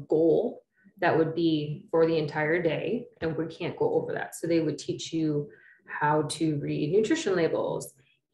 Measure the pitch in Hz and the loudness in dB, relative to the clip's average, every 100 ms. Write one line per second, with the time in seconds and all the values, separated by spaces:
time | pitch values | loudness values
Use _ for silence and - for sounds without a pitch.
0 | 143 156 165 151 233 247 - _ _ - | 0 4 6 4 2 -4 -16 _ _ -2
1 | 175 147 160 165 165 156 147 151 - 165 | 0 2 2 2 2 2 -2 -8 -2 2
2 | 165 165 151 156 151 170 170 143 160 220 | 4 4 0 -2 0 2 0 -2 -2 -4
3 | - - 165 156 160 - 170 - 143 160 | -6 -6 -4 -4 -6 -6 -8 -2 0 0
4 | - - - - 170 170 156 147 - 147 | -2 -6 -8 -6 0 2 2 -2 -6 -6
5 | - 165 156 147 147 - - _ - - | -4 -2 0 0 -4 -12 -20 _ -12 -2
6 | 147 151 151 - 160 147 147 151 151 190 | 0 2 0 -2 -2 -2 -4 -4 0 2
7 | 226 311 - 185 160 - - - - - | 2 0 0 0 2 0 -2 -4 -8 -16
8 | _ _ _ | _ _ _